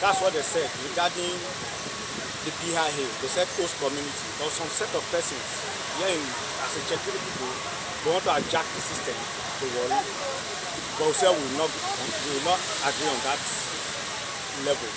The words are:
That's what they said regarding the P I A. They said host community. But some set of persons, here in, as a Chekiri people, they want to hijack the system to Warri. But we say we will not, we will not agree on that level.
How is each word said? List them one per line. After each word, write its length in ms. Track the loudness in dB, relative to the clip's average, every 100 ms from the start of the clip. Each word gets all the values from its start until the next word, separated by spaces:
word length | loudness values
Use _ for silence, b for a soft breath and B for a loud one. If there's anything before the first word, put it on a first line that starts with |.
That's 160 | 6 6
what 160 | 4 4
they 80 |
said 240 | 2 2 0 -4 -4
regarding 400 | 0 0 2 -2 -2 -4 -6 -6 -6 -6 -6 -6 -6 -6 -4
the 80 | -4 -4
P 160 | 0 2
I 160 | 2
A. 140 | 2 -2 -2
They 80 | 0
said 160 | 2 2 2
host 240 | 0 2
community. 480 | 0 0 -4 -4 -4 -4
But 160 | 2
some 160 | 2 2
set 240 | 0 0
of 100 | -2 0 2
persons, 480 | 2 0 -4 -2 -4 -6 -4 -2
here 160 | 0
in, 80 | 0
as 560 | 0 -4 -4 -4 -2 -2
a 80 | -2
Chekiri 240 | -2 -2 -4
people, 320 | -4 -4 -4 -4 -4 -6 -6 -2
they 80 | 2
want 160 | 2 4
to 80 | 2
hijack 320 | 2 0 0 0
the 80 |
system 320 | 0 0 -2 -4
to 500 | -4 -4 -6 -4 -2 0
Warri. 240 | 2 0 0 -4 -4 -4 -4 -6 -4 -6 -6 2
But 80 | 4
we 80 | 8
say 160 | 8
we 80 | 6
will 240 | 2 0
not, 80 | 0
we 640 | 0 -2 -2 -2 -2 -2 0
will 120 | 2
not 80 | 2 2 0
agree 240 | 2 2 0
on 120 | 0
that 160 | 0 2 2 2 2 -2 -4 -4 -6 -6 -6 -6 -6 -4 0
level. 240 | 0 0